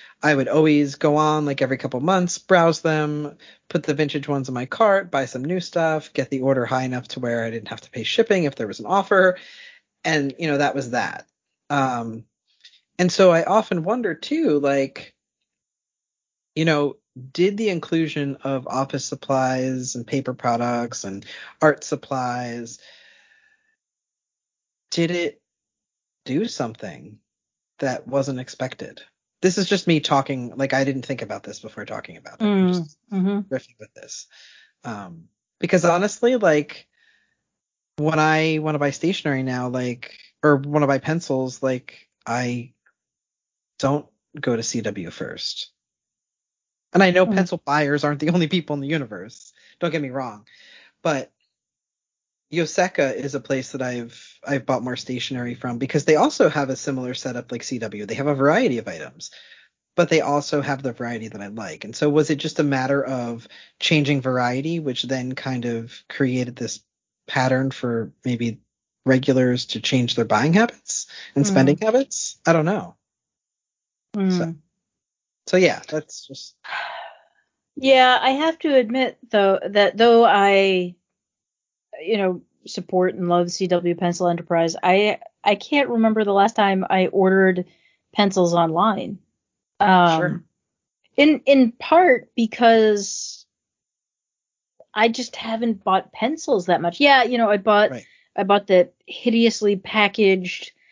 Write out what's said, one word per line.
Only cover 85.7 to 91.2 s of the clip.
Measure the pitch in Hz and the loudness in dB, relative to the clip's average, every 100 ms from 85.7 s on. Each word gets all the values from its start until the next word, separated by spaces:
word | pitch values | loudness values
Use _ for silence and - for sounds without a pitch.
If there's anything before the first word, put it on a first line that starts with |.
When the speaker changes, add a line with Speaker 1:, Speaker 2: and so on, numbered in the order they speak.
| 294 247 | 0 2
Speaker 2:
remember | 233 220 214 | 2 2 2
the | 208 | 2
last | 196 202 - | 4 4 4
time | 196 190 - | 2 2 0
I | 190 185 | 2 2
ordered | - 185 190 190 180 - _ _ _ _ | 4 4 6 4 2 -4 _ _ _ _
pencils | - 202 190 175 | 0 2 4 2
online. | 170 165 160 214 196 95 - _ _ _ _ _ - | 4 2 2 0 0 -6 -12 _ _ _ _ _ 0
Um, | 202 185 175 160 | 4 6 6 4
Speaker 1:
Sure. | 180 175 - _ _ _ _ _ _ | 0 -4 -12 _ _ _ _ _ _
Speaker 2:
in, | - | 4